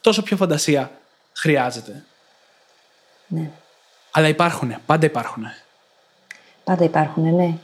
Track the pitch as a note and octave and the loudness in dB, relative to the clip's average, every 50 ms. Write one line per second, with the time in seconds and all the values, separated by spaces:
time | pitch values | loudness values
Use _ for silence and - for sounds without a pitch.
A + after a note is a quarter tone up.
0 | - A3+ G#3+ G#3+ G3 - G#3+ F#3 G3 F3 D#3 D3 - - D3 C#3 C3 C3 - - | 2 2 2 2 -2 -2 0 0 2 0 0 0 2 2 0 0 0 -6 -12 -20
1 | _ _ _ _ _ _ _ - - D#3+ D3 C#3 B2 B2+ A#2+ A#2 A2 - G#2 C#3+ | _ _ _ _ _ _ _ -4 0 2 2 2 0 -2 -4 -8 -14 -14 -18 -20
2 | - _ _ _ _ _ _ _ _ _ _ _ _ _ _ _ _ _ _ _ | -20 _ _ _ _ _ _ _ _ _ _ _ _ _ _ _ _ _ _ _
3 | _ _ _ _ _ _ E3+ D#3+ D#3+ D3+ - - _ _ _ _ _ _ _ _ | _ _ _ _ _ _ -8 -6 -6 -8 -12 -20 _ _ _ _ _ _ _ _
4 | _ _ - D#3 D#3 D#3 D3+ D#3 E3+ E3+ - - C3+ B2 A2+ - - - D#3 D#3 | _ _ 0 2 2 2 2 2 0 0 0 -2 -6 -6 -6 -8 0 0 2 4
5 | D#3+ D3+ - - A#2 - - A2+ A2 G#2+ - - _ _ _ _ _ _ _ _ | 4 2 0 -2 -6 -6 -10 -12 -12 -12 -14 -18 _ _ _ _ _ _ _ _
6 | _ _ _ _ _ _ - - _ _ _ _ _ - F#3+ E3+ F3 D#3+ - D#3 | _ _ _ _ _ _ -20 -20 _ _ _ _ _ -2 2 2 2 2 4 0
7 | D#3 D3+ - E3+ D#3+ D#3+ E3+ F3+ F3+ E3+ E3 E3 | 0 0 0 0 2 2 2 2 2 0 -2 -4